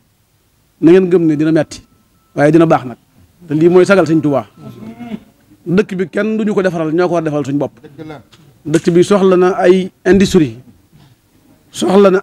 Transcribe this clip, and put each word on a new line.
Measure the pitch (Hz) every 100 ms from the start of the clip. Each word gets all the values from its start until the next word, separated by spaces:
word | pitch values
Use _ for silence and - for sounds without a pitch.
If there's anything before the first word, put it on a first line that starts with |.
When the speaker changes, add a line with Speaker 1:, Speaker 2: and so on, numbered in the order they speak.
| _ _ _ _ _ _ _ _
Speaker 1:
na | 151
ngeen | 185 185
gëm | 180 160
ne | 147
dina | 156
metti, | 156 143 - - _ _ _ _ -
waaye | 147
dina | 160 160
baax | 151 123
nag. | 117 _ _ _ _ -
Te |
lii | 151 170
mooy | 180 180
sagal | 196 156
Sëñ | 160
Tuubaa. | 147 135 - _ 147 120 220 233 240 220 _ _ _ _ 175
Dëkk | 180 - 185
bi | 185
kenn | 202 214 220
duñu | 214
ko | 202
defaral, | 185 165 156
ñoo | 165 180
ko |
war | 170
defal | 160 147 139
suñ | 143
bopp. | 127 -
Speaker 2:
Dëgg | 151 147 156
la. | 143 _ _ _ _ 151
Speaker 1:
Dëkk | 156 175
bi | 170
soxla | 175 202 190 180
na | 180 170
ay | 185 185 185 - 175
industrie, | 196 196 185 139 117 - _ _ _ _ _ _ _ _ _ _
soxla | - 180 190 196
na | 190